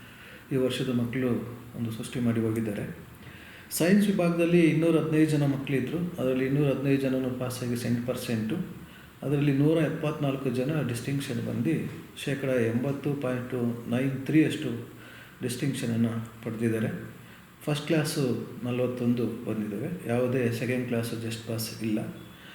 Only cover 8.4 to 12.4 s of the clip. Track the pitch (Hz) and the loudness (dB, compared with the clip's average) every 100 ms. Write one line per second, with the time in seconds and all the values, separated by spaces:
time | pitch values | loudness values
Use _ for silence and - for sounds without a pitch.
8.4 | 110 185 - - - - - - 135 143 | 0 -2 -4 -10 -16 -18 -20 -8 -2 2
9.4 | 143 135 147 165 147 - 151 - 139 131 | 4 6 6 6 2 0 -2 0 0 0
10.4 | 131 120 127 156 120 117 135 139 139 117 | -2 0 0 0 0 -2 -2 -2 -2 -4
11.4 | 117 113 156 151 - - - - 143 135 | -2 0 0 0 -2 -8 -14 -8 -4 -2